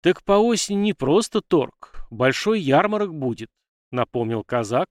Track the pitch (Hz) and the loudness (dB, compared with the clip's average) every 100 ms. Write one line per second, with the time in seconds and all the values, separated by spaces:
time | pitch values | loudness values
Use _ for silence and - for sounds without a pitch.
0 | 170 180 - 202 226 226 - 202 208 190 | 0 -2 2 2 2 0 -2 -2 -2 -2
1 | 131 170 233 214 - 165 127 _ - - | 2 2 2 -4 0 0 0 _ -18 -14
2 | - 113 127 131 208 220 147 139 208 214 | -12 0 0 2 0 0 2 2 2 -2
3 | 208 156 131 113 113 _ _ _ _ 123 | -4 -4 -6 -6 -12 _ _ _ _ -4
4 | 120 123 113 113 104 123 110 120 185 | -2 -2 -4 -4 -4 -4 -2 -2 -4